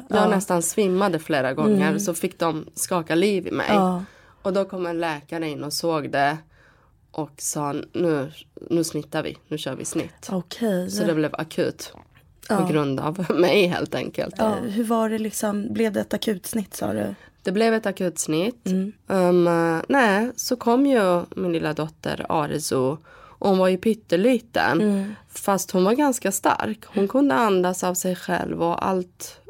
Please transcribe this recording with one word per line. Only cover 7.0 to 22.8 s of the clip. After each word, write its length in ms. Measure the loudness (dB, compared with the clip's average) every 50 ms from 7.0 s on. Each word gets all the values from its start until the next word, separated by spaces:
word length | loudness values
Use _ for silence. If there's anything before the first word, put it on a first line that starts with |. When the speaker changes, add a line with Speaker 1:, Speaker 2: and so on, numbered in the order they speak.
| _ _
Speaker 1:
Och 220 | -8 -8 -8 -8 -10
sa, 380 | -8 -8 -6 -4 -4 -4 -4 -4 -6 -8 -6 -4
"Nu, 380 | -2 0 0 0 0 -2 -4 -8 -14 -20 -20 _ -18 -6 -2
nu 140 | 0 0 0
snittar 380 | -2 -4 -8 -8 -6 -6 -6 -6
vi. 140 | -6 -8 -12 _ _
Nu 100 | -10 -8
kör 160 | -6 -8 -8
vi 80 | -8 -8
snitt." 440 | -6 -6 -6 -6 -8 -10 -16 -10 -6
Speaker 2:
Okej. 600 | -6 -6 -6 -8 -6 -4 -2 0 0 0 -2 -4
Speaker 1:
Så 140 | -2 0 0
det 100 | 2 2
blev 200 | 2 0 0 -2
akut. 580 | -6 -8 -6 -2 -2 -2 -2 -2 -6 -12 -16 -16 -20 -20 _ _ -20 _ _ _ _ -6 -2
På 60 | 0
Speaker 2:
Ja. 120 | 2 2 2
Speaker 1:
grund 300 | 2 2 2 0 -2 -2
av 260 | -2 -4 -4 -2 -2 0
<laughs> 40 | 2
mig 320 | 4 4 6 6 4 4
helt 280 | 4 2 -2 -2 -4 -4
enkelt. 400 | -6 -6 -6 -4 -6 -6 -4 -2 0
Speaker 2:
Ja, 160 | 0 0 0
hur 300 | -2 -4 -4 -4 -2 -2
var 240 | 0 0 0 0 0
det 80 | -2 -4
liksom? 540 | -4 -6 -4 -4 -4 -2 -2 -4 -4 -4 -2
Blev 200 | 0 0 0 0
det 80 | -2
ett 140 | -2 -2 -4
akutsnitt, 600 | -4 -2 -2 -4 -4 -6 -6 -4 -4 -4 -6 -6
sa 180 | -6 -6 -4 -2
du? 220 | -2 -4 -4 -6 -10 -16 -20 _ _ -6
Speaker 1:
Det 100 | -2 0
blev 220 | 2 2 2 2
ett 120 | 0 0
akutsnitt. 800 | -4 -4 -2 -4 -4 -2 -4 -4 -2 0 0 0 -2 -4 -6 -4
Speaker 2:
Mm. 260 | -2 -2 -2 -2 -4 -8 _ _ -2
Speaker 1:
Ehm, 760 | 0 2 4 6 6 6 4 4 4 4 2 2 0 0 -2 0
nej, 420 | 2 4 4 4 4 2 0 -2 -4
så 200 | -8 -6 -4 -4
kom 300 | -2 2 2 4 4 4
ju 360 | 4 4 4 4 4 4 2 0 -4 -6
min 160 | -4 -2 -2 -2
lilla 200 | -2 -2 -2 -2
dotter 540 | -2 -4 -4 -6 _ -6 -6 -6 -4 -2 0
Arezu. 680 | 0 0 0 0 -2 -4 -2 -2 0 0